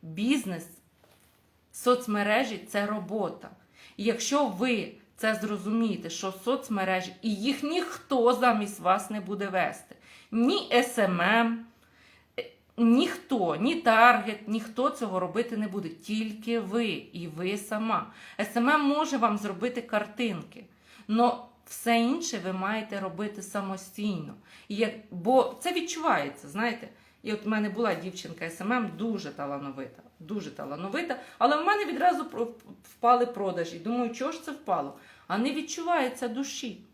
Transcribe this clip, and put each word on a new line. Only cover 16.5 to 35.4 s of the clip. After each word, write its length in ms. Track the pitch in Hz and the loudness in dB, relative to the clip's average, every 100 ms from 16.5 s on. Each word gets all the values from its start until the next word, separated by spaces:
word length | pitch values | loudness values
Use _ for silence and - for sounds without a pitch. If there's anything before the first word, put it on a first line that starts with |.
| 233 | -2
ви 260 | 185 220 226 151 - | 0 -2 0 -2 -8
і 160 | - 170 | -10 -10
ви 280 | 151 180 202 | -4 -4 -4
сама. 560 | 202 214 220 214 220 - - - | -4 -4 0 -2 -4 -14 -20 -6
С 160 | 202 240 | -2 2
М 120 | 240 | 4
М 120 | 302 | 4
може 360 | 285 294 311 262 | 4 2 0 2
вам 220 | 220 208 | 2 2
зробити 440 | 208 180 240 247 | -2 -2 -2 -4
картинки, 840 | 233 214 208 - 240 175 - - - _ _ - 214 | -2 -2 -2 -4 -2 -2 -8 -16 -20 _ _ -20 -2
но 400 | 220 240 - - _ | 4 4 4 -8 _
все 360 | - - 233 233 | -16 -6 2 4
інше 400 | 233 320 - 214 | 4 0 -2 -4
ви 80 | 180 | -4
маєте 480 | 185 190 220 214 202 | -2 -2 -4 -4 -6
робити 420 | 190 165 208 208 | -6 -4 -6 -6
самостійно. 920 | 185 208 196 190 - - 208 180 143 - - - - | -6 -6 -4 -6 -10 -4 -2 -2 -6 -12 -20 -20 -10
І 80 | 208 | -2
як, 140 | 220 - - | -2 -2 -12
бо 460 | 180 180 262 247 - | -4 4 6 4 0
це 120 | 349 | -2
відчувається, 760 | 359 330 330 311 185 139 139 147 | -2 -2 -2 2 2 0 -8 -10
знаєте. 400 | 170 233 226 - - _ _ | -4 -2 -4 -12 -20 _ _
І 100 | - | -6
от 120 | 208 | -4
в 40 | 208 | 0
мене 200 | 214 208 | 0 0
була 260 | 190 226 | 0 0
дівчинка 500 | 165 175 180 165 165 | 0 -4 -10 -14 -10
С 160 | 165 165 | -10 -6
М 120 | 196 | -2
М, 180 | 247 208 160 | 0 0 -4
дуже 320 | 226 208 147 | -4 -4 -6
талановита, 720 | 139 143 139 139 131 127 - - _ | -8 -6 -6 -8 -10 -12 -14 -20 _
дуже 300 | 156 208 151 | -10 -8 -8
талановита, 680 | - 139 151 190 247 349 247 - - | -12 -10 -8 -6 -6 -4 -6 -8 2
але 240 | 247 302 | 4 4
в 40 | 339 | 2
мене 180 | 415 | 2
відразу 400 | 392 - 349 285 | 0 2 4 2
про-, 240 | 269 269 233 - - - | -4 -4 -6 -6 -20 -20
впали 440 | - - 233 240 240 | -20 0 6 6 4
продажі. 520 | 240 196 175 165 170 | 0 -2 -2 -4 -6
Думаю, 320 | 180 240 233 | -4 -2 -2
чого 220 | 233 269 | -2 -4
ж 120 | 330 | -4
це 80 | - | -10
впало? 420 | 285 - 175 139 - - - - | -10 -2 -2 -2 -8 -20 -20 -4
А 120 | |
не 140 | 190 | 0